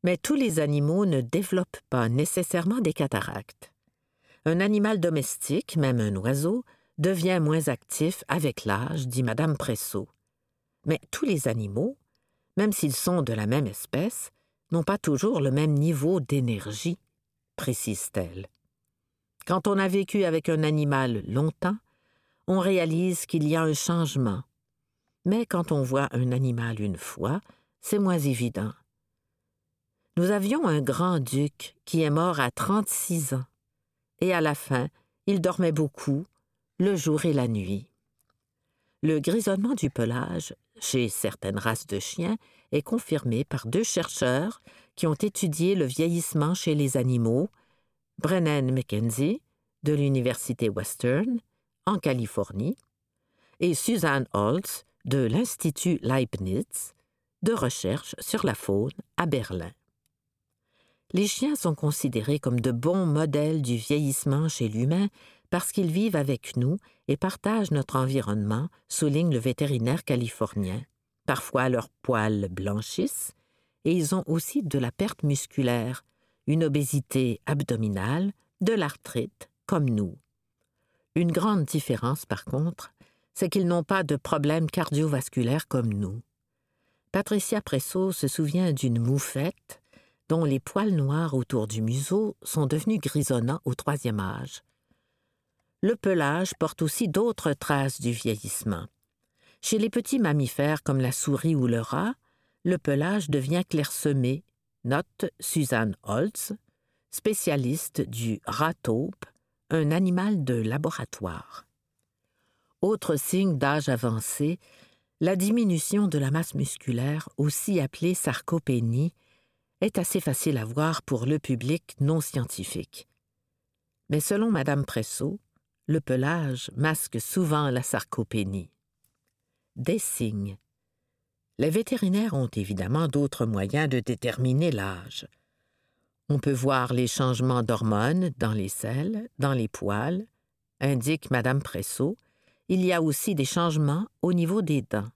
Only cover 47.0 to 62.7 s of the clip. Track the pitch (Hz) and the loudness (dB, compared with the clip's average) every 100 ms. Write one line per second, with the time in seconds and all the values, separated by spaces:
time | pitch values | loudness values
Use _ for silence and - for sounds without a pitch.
47 | 127 123 113 123 190 _ _ _ _ _ | 2 2 2 2 0 _ _ _ _ _
48 | _ - 151 185 160 147 131 131 - 104 | _ -4 0 2 2 2 0 -2 -2 -2
49 | 113 110 147 247 _ _ _ _ 147 147 | 0 0 0 -2 _ _ _ _ 0 2
50 | 143 135 123 117 - 120 113 101 98 - | 2 2 0 -2 -6 -2 0 -2 -6 -2
51 | 123 139 220 240 _ _ _ _ - 202 | 0 2 0 -2 _ _ _ _ -2 0
52 | 156 127 110 - 98 98 131 233 _ _ | 2 0 -2 -2 -4 -4 -4 -6 _ _
53 | _ _ _ _ _ _ 175 156 - 226 | _ _ _ _ _ _ 0 0 0 2
54 | 160 139 127 101 104 160 - - _ _ | 2 2 0 0 2 0 -2 -10 _ _
55 | - 139 117 139 240 - 165 - 180 160 | -2 0 2 2 0 -2 -4 0 -2 0
56 | 117 131 123 - 95 101 208 - - _ | 2 0 0 -4 -2 -2 -4 -10 -12 _
57 | _ _ _ _ 185 233 123 - 92 135 | _ _ _ _ 0 0 -2 -2 -2 -4
58 | - - - 220 156 110 - 101 120 - | -6 -12 -4 -2 0 -2 0 0 0 -6
59 | - - 170 139 107 92 85 - _ _ | -10 -2 0 0 -2 -6 -6 -12 _ _
60 | _ _ _ _ _ _ _ _ _ _ | _ _ _ _ _ _ _ _ _ _
61 | _ 180 208 - 277 302 175 151 147 147 | _ 0 0 0 0 0 -2 0 0 0
62 | 139 117 110 147 - 120 123 | 0 0 0 0 2 0 0